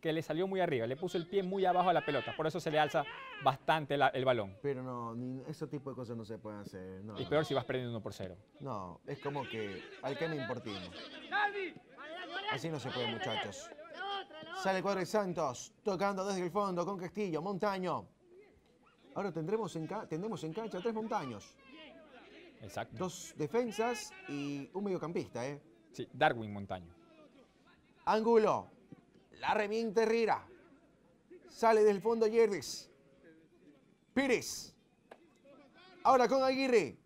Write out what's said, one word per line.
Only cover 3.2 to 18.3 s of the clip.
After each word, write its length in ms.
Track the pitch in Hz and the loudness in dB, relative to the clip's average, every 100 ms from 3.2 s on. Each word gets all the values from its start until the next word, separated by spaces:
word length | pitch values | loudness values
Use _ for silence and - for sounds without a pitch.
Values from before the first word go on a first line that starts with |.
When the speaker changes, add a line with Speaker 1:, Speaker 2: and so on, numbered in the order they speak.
| - - | -12 0
Speaker 1:
bastante 540 | 135 135 - 160 147 143 | 0 0 2 2 2 4
la, 120 | 135 | 4
el 160 | 131 | 4
balón. 320 | 127 123 98 95 | 2 2 0 -4
Speaker 2:
Pero 180 | 143 131 | -4 -4
no, 300 | 131 123 117 117 | -4 -8 -8 -6
ni, 260 | 127 131 131 | -6 -8 -8
ese 180 | 151 - | -8 -8
tipo 240 | 147 135 | -8 -8
de 60 | 123 | -8
cosas 200 | 120 117 | -8 -8
no 80 | |
se 140 | 107 110 | -8 -10
pueden 220 | 107 104 | -8 -10
hacer, 420 | 101 95 92 95 | -10 -10 -10 -10
no, 160 | 104 101 | -10 -8
Speaker 1:
Y 60 | |
Speaker 2:
no. 40 | 131 | 0
Speaker 1:
peor 160 | 147 | 0
si 80 | 156 | 2
vas 100 | 135 | 0
perdiendo 260 | 120 127 123 | 0 -4 -4
uno 100 | 117 | -6
por 120 | 104 | -8
cero. 220 | 101 95 90 - - | -10 -10 -12 -18 -14
Speaker 2:
No, 400 | 139 110 90 85 - | -8 -8 -8 -12 -10
es 120 | 139 | -8
como 240 | 143 143 | -6 -6
que, 400 | 117 117 104 95 - - | -6 -6 -6 -6 -12 -10
¿al 140 | 131 135 | -8 -4
qué 120 | 160 | -4
me 80 | 156 | -4
importimos? 540 | 135 - 120 101 90 90 - - 294 370 415 403 370 - - 254 285 339 349 359 415 | -4 -6 -6 -8 -8 -12 -14 -14 -4 0 0 0 -6 -8 -20 -18 -14 -12 -8 -6 -4
Así 160 | 427 165 | -2 -2
no 100 | - | -4
se 120 | 131 | -4
puede, 180 | - 906 | -2 -2
muchachos. 580 | - - - - 101 - - 679 - 381 392 381 311 320 359 | -2 -2 -2 -4 -8 -12 -16 -16 -8 -4 -4 -6 -14 -10 -4
Sale 140 | 370 190 | 0 0
el 60 | |
cuadro 160 | 185 196 | 0 0
de 60 | 175 | 0
Santos, 640 | 214 196 175 151 120 - _ | 0 0 0 -2 -2 -10 _
tocando 420 | - 185 202 196 | -2 0 0 0
desde 180 | 190 196 | -2 0
el 60 | 180 | 0
fondo 320 | 190 202 180 175 | 0 0 0 -2
con 100 | 196 | -2
Castillo, 460 | 175 - 208 156 | -6 -4 -2 -2
Montaño. 640 | 175 196 208 190 180 139 92 _ _ | -2 0 0 0 0 -2 -4 _ _